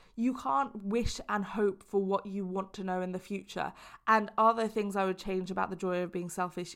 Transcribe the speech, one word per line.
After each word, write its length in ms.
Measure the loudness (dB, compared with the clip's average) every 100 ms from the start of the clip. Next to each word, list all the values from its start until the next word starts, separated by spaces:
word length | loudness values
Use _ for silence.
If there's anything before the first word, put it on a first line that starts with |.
| -12 -2
you 180 | 0
can't 500 | 0 0 0 0 -4
wish 360 | 0 2 2 -2 -2
and 140 | -2
hope 400 | -2 2 2 0
for 160 | 0 2
what 260 | 4 2 0
you 200 | -4 -2
want 280 | -2 -4
to 100 | -6
know 180 | -2 -2
in 100 | -2
the 80 | -4
future. 540 | -6 -8 -6 -4 -6 -6 -18 -4 4
And 240 | 4 4 4
are 160 | 4
there 140 | 6 2
things 280 | 0 0 2
I 100 | 2
would 120 | 0
change 340 | -2 -2 -2
about 180 | -2 -2
The 60 | -2
Joy 260 | -2 0
of 100 | -2
Being 180 | -4 -6
Selfish? 460 | -4 -4 -4 -8